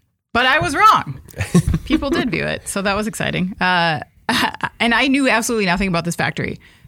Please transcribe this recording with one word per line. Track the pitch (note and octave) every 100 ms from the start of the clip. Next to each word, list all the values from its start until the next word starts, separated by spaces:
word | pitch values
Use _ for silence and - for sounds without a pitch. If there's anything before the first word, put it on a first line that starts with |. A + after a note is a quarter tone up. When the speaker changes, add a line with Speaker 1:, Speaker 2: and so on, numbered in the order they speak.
| _ _ _
Speaker 1:
but | A3+ B3+
I | D4+
was | E4+
wrong. | D4+ G#4+ E3+ - - - - -
Speaker 2:
<laughs> | F3 - E3
Speaker 1:
People | - D4+ C#4
did | E4+ C4
view | E3
it, | D3+ D#3 -
so | G3+
that | G3 G3+
was | G#3+
exciting. | - - D#3 F3+ -
Uh, | F#3 F3+ E3+ D#3 - _ -
<laughs> | A#3+ B3+ - - -
and | A#3
I | A#3 C4+
knew | C4+ C4
absolutely | A3+ A3+ A3+ F#3
nothing | F3+ G3
about | E3+
this | E3 E3
factory, | D3 - B2 - - _